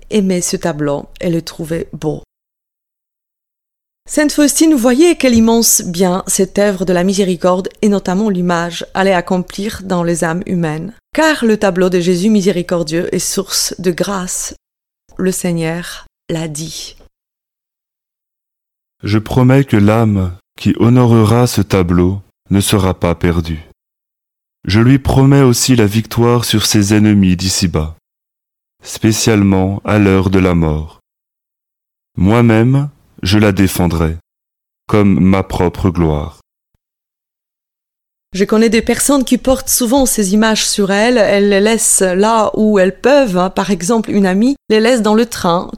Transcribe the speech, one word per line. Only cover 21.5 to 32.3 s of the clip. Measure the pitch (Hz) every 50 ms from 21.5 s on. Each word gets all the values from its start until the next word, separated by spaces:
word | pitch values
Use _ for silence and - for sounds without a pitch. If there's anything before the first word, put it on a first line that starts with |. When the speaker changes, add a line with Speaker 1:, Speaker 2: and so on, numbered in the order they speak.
| - -
Speaker 2:
tableau | 95 - - 98 90 85 90 90 87 90 98 98 - _ _ _ _ -
ne | 95 98
sera | 98 - - 104 92 92 85
pas | - - 87 85
perdue. | - - 87 82 85 80 82 82 76 80 - _ _ _ _ _ _ _ _ _ _ _ _ _ _ _ _ _ _ -
Je | - 95 110
lui | 117 123 139 131
promets | - - 117 135 135 135 143 139
aussi | 135 127 120 - - - 127
la | 117 107
victoire | 98 101 113 110 - - 113 117 120 120 120 110
sur | - 117 107 104
ses | - - 107 101 98
ennemis | 107 104 104 107 104 101 95 92 90
d'ici-bas, | 87 95 95 - - 98 87 78 80 78 80 80 - _ _ _ _ _ _ _ _ _ _ _ _ _ _ _ _
spécialement | - - - - - 110 110 - - 117 110 104 101 98 98 95 92 95 98 101 -
à | - 104 107
l'heure | 104 98 95 95 92 95
de | 95 95
la | 92 92 87
mort. | 85 82 78 76 78 78 80 - _ _ _ _ _ _ _ _ _ _ _ _ _ _ _ _ _ _ _ _ _ _ _ _
Moi-même, | - 90 98